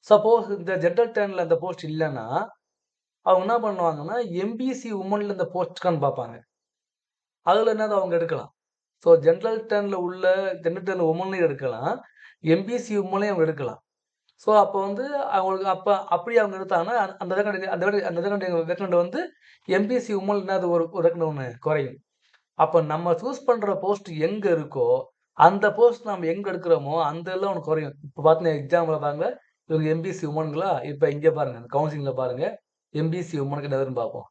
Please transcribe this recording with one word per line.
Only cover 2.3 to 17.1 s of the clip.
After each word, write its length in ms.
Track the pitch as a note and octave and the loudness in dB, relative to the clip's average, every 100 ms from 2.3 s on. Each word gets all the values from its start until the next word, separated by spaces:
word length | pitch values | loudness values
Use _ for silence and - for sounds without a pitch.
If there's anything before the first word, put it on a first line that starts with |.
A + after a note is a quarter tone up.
| C#3+ A3 _ _ _ _ _ _ _ - | -4 -4 _ _ _ _ _ _ _ 2
அவங்க 180 | F#3 F#3+ | 2 4
என்ன 100 | A#3 | 0
பண்ணுவாங்கன்னா, 560 | A3 F#3+ E3+ D3+ D3+ A3+ A3+ F3 | 0 0 -2 -2 -6 -6 -4 -4
எம் 160 | G3+ A3+ | -4 -4
பி 120 | B3+ | -4
சி 140 | B3+ A3+ | -4 -6
உமன்ல 400 | G3+ F#3 G#3 G#3 F#3+ | -8 -4 -2 -2 -4
இந்த 100 | E3+ | -4
போஸ்ட் 220 | F3+ F3 - | -2 -6 -2
இருக்கான்னு 280 | F#3 D#3+ | -2 0
பார்ப்பாங்க. 320 | C#3 C3+ A#2 A#2 _ _ _ _ _ _ _ _ _ _ - | 0 -2 -10 -12 _ _ _ _ _ _ _ _ _ _ 2
அதுல 260 | G3+ A3+ | 4 4
என்னது 200 | G#3+ G#3+ G#3 | 2 0 0
அவங்க 180 | F#3 E3+ | 0 0
எடுக்கலாம். 340 | E3 C#3+ A2 _ _ _ _ _ E3 | 0 -4 -8 _ _ _ _ _ 6
So, 20 | E3 | 8
ஜெனரல் 420 | D3 E3 A3+ A3 A3 | 8 2 0 -4 -2
டேர்ன்ல 280 | G#3 G3+ F#3+ | -2 0 -2
உள்ள, 200 | F3 F#3 F#3 F#3+ E3 - | -4 0 2 2 0 -2
ஜெனரல் 240 | E3 F3+ F3+ | -2 -2 -4
டேர்ன்ல 200 | F#3 E3 | 0 0
உமன்லையும் 360 | E3 F#3+ F#3+ E3 | 0 -2 0 0
எடுக்கலாம், 500 | C#3 C3+ A2+ C#3+ B3 - _ - _ | 0 -4 -4 -4 -4 -8 _ -20 _
எம் 200 | D#3+ E3 G3 | 2 2 2
பி 100 | B3 | -6
சி 140 | G3+ G#3 | -2 -4
உமன்லையும் 340 | F#3 G3 G#3 | -2 -2 0
அவங்க 140 | F#3 D#3+ | 2 2
எடுக்கலாம். 340 | C#3+ B2+ A2 _ _ _ _ _ _ | 2 -6 -8 _ _ _ _ _ _
So, 100 | - G#3+ | 4 6
அப்ப 180 | G3+ G3 | 6 2
வந்து 240 | G3 G3+ C4+ C#4+ C#4 | -2 -4 -4 -2 0
அவங்களுக்கு 360 | G3+ F#3+ F#3+ F#3+ | 0 0 0 -2
அப்ப 220 | F#3 F#3 G3+ - | -2 0 0 2
அப்படி 200 | F3 G3+ A#3 | -2 2 2
அவங்க 180 | G#3 F#3+ | 2 -2
எடுத்தாங்கன்னா, 380 | F#3 F#3 F3 A#3+ | -2 -2 0 0
அந்த, 140 | G3 | -2